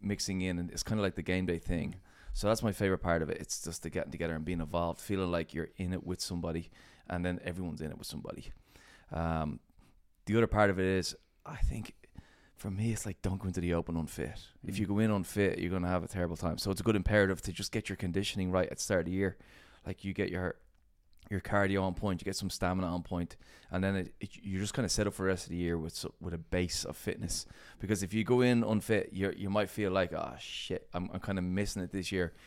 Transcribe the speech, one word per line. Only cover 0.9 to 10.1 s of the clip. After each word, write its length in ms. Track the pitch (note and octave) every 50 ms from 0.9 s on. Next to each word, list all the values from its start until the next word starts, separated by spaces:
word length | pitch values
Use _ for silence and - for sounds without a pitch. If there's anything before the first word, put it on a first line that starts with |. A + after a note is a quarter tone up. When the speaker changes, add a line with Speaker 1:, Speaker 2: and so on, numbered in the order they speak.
| A2+ G#2+
Speaker 1:
like 140 | G2+ F#2+ -
the 80 | - D#2+
game 220 | - F2+ F#2 F#2
day 120 | F2+ E2+ E2
thing. 380 | - - F2 E2+ E2 - - - - - - - - - -
So 140 | - - G#2
that's 120 | A2+ A2+
my 120 | - A2 F#2+
favorite 240 | - G#2+ G2 F#2+ F2
part 240 | - F2 E2+ E2+
of 80 | D#2+ D2
it. 80 | - -
It's 240 | D#2 - - - -
just 200 | E2 E2 - -
the 60 | E2
getting 220 | D#2 F2+ - -
together 240 | C#2 - F2 E2 E2
and 80 | D#2 D#2
being 160 | E2 F#2 E2
involved, 400 | D#2+ D2+ E2 E2+ E2+ E2+ E2+ -
feeling 320 | - - G#2 F#2+ F#2+ F2
like 220 | F2 E2+ D#2+ - -
you're 160 | D#2 E2 - - -
in 160 | F#2 F2+ F#2
it 120 | - -
with 140 | E2+ F#2 -
somebody, 500 | - - F2+ F2 E2+ E2+ D#2+ E2+ E2+ - - - - - - - - -
and 140 | - F2 F2
then 160 | F2+ F2+ F2 -
everyone's 340 | - E2+ F2+ F#2 F2 D2+ D2+
in 120 | D#2+ D2+
it 60 | - -
with 100 | - -
somebody. 440 | - - - - - - - - - - - _ - - - - - - - - -
Um, 480 | - E2 E2 D#2+ D#2+ D#2 D2+ - - - _ _ - - - - - _ _